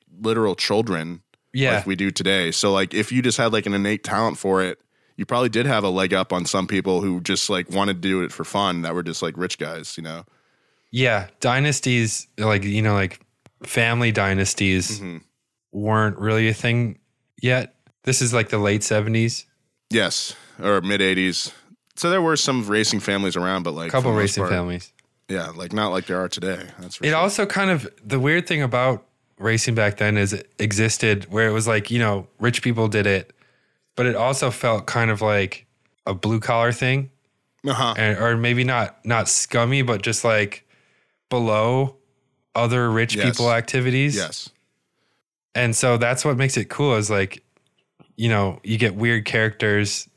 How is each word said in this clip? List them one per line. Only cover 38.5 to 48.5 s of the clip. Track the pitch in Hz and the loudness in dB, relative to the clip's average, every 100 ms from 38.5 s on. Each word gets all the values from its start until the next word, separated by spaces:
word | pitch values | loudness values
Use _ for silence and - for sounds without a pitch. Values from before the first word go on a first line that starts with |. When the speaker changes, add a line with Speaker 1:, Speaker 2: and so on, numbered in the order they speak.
| 120 127 | 2 2
Speaker 2:
not, | 123 107 - 110 | 0 -2 -6 -2
not | 117 98 | 0 0
scummy, | - - 120 117 139 | -2 0 0 2 2
but | 123 104 | 2 0
just, | 117 110 120 | 0 0 2
like, | 107 101 - _ _ _ _ _ _ - | 2 0 -4 _ _ _ _ _ _ -4
below | 127 113 107 113 131 135 - _ _ _ _ _ 113 | -2 2 2 2 2 0 -4 _ _ _ _ _ -2
other | 117 123 120 | 2 2 2
rich | 113 113 104 | 2 0 2
Speaker 1:
Yes. | 120 | 0
Speaker 2:
people | 117 120 | 2 2
activities. | 117 113 131 127 127 143 110 | 2 0 -2 0 2 2 0
Speaker 1:
Yes. | 85 - - _ _ _ _ _ _ _ _ _ _ 123 | -4 -8 -14 _ _ _ _ _ _ _ _ _ _ -2
Speaker 2:
And | 120 117 | 0 2
so | 131 120 | 2 4
that's | 120 127 151 | 2 0 0
what | 127 | 2
makes | 135 131 | 0 0
it | 101 | -4
cool | - 147 113 | 0 2 2
is, | 104 | 2
like, | 101 95 - _ _ _ _ _ _ - - | 0 0 -4 _ _ _ _ _ _ -20 -4
you | 117 | 0
know, | 107 98 | 2 0